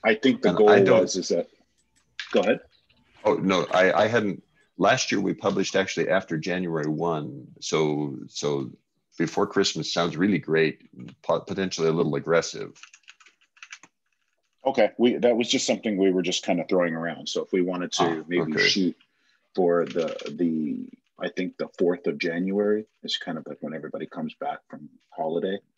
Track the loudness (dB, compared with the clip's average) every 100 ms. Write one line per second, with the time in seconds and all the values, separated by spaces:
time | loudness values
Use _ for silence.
0 | 0 2 2 4 2 6 8 8 8 6
1 | 4 -2 -2 -2 -2 _ _ _ _ _
2 | _ _ -2 0 2 0 -4 _ _ _
3 | _ _ 0 2 2 2 2 4 4 4
4 | 2 2 0 -6 _ _ _ 0 2 2
5 | 0 -2 -2 -2 -2 0 0 0 -2 -2
6 | 0 0 -2 -6 -4 -4 -2 -2 -2 -2
7 | -2 -4 -6 -12 -18 -14 -4 0 0 0
8 | -4 -8 -12 -6 -4 -4 -6 -12 _ _
9 | _ _ -4 -2 0 0 0 -2 -4 -2
10 | -2 0 2 0 0 2 2 -2 _ -20
11 | -20 -18 -4 -4 -2 -4 -4 0 0 2
12 | 0 -2 0 0 0 -10 -12 -14 -20 -20
13 | _ -20 -20 _ _ _ -20 -20 -20 _
14 | _ _ _ _ _ _ -2 2 2 4
15 | 2 4 2 2 2 0 0 -2 -2 2
16 | 4 4 0 -2 -2 -2 2 2 2 -2
17 | -6 -8 -6 -6 -2 0 0 -2 -6 0
18 | 0 0 -2 -2 0 0 0 2 0 -2
19 | _ _ _ _ _ 0 2 2 0 -2
20 | -4 -6 -10 -2 -2 0 -4 -6 -10 -16
21 | _ _ -8 -6 -8 -6 -12 -2 0 0
22 | -4 -4 -4 -2 -2 0 0 0 -2 _
23 | -10 -8 -6 -10 -10 -12 -10 -10 -10 -10
24 | -10 -8 -10 -8 -8 -8 _ -20 -20 _
25 | _ -8 -4 -2 -4 -6 _